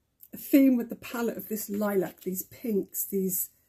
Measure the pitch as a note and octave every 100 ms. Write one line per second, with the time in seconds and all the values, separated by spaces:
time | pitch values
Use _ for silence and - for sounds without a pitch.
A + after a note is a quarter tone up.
0 | _ _ - - - C#4+ C4+ B3 A3+ G3+
1 | - A#3 A#3 - - G#3+ - G3+ G#3 G3+
2 | F3+ - F#3+ F#3 - - A#3+ G3+ - -
3 | - G3 F#3+ F#3 - _